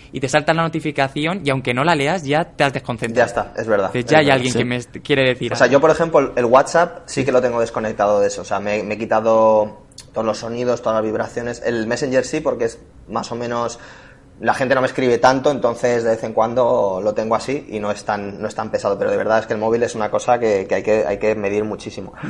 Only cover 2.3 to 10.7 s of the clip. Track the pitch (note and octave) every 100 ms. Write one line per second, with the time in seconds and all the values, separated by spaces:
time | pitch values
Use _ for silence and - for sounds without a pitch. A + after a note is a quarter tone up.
2.3 | D3+ E3+ - C#3 D#3 - A#2 A#2+ A#2+ A2+
3.3 | A2 G#2 - A2 G2+ F#2+ B2+ B2 D#3 C#3+
4.3 | C3+ B2+ B2 B2 B2 A#2+ C#3+ - C#3 C3
5.3 | B2 A#2+ A#2 B2 C3+ D#3 D#3+ D#3+ D#3 C3+
6.3 | B2+ A#2+ B2+ D3 E3 F3 - - C#3 C3
7.3 | B2 B2 A#2 A2+ B2 G#2+ G#2+ G#2 G#2 G2+
8.3 | G2 - G2 G#2 G#2 G2+ G#2 A2+ A2 A2+
9.3 | A2 A2 G#2+ G#2+ - - - - - A2
10.3 | G#2+ A2+ A#2+ B2